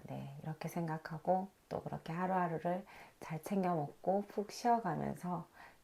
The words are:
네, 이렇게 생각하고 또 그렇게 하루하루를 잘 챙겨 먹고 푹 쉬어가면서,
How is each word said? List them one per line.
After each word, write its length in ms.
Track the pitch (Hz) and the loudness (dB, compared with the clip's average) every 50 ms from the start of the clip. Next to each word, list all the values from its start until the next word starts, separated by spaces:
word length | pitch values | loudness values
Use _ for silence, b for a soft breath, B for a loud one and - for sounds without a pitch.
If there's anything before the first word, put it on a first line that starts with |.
| - | -8
네, 320 | - 135 135 135 139 139 143 - | -8 -8 -6 -6 -8 -10 -8 -6
이렇게 240 | 160 156 - - | -6 -6 -4 -6
생각하고 800 | 160 - 175 170 160 156 160 - - 160 156 - 175 185 185 190 196 - - _ _ | -4 -2 -2 -2 0 -2 -4 -4 -6 -8 -2 2 4 4 4 2 -2 -8 -16 _ _
또 120 | - - | -4 -4
그렇게 300 | - 147 143 147 - - | -2 -4 -6 -6 -4 -4
하루하루를 760 | 165 175 185 185 185 185 180 165 165 160 - 175 180 190 202 B B B B B B _ | -2 0 2 2 4 4 4 2 0 0 2 2 0 0 -2 B B B B B B _
잘 200 | - - 160 151 - | -8 -6 -6 -6 -2
챙겨 300 | - 208 196 185 180 175 | 0 2 2 4 4 4
먹고 520 | 156 143 143 - - - 180 190 202 202 | 2 2 0 -4 -2 2 2 4 4 2
푹 240 | - - 214 202 - | 0 -2 -4 -4 -4
쉬어가면서, 960 | - - - 240 233 233 233 180 151 147 139 143 143 143 - 175 180 165 160 B B B B B B B | -6 0 4 4 4 6 4 0 0 0 0 -2 -2 -2 -2 -2 -2 -2 -4 B B B B B B B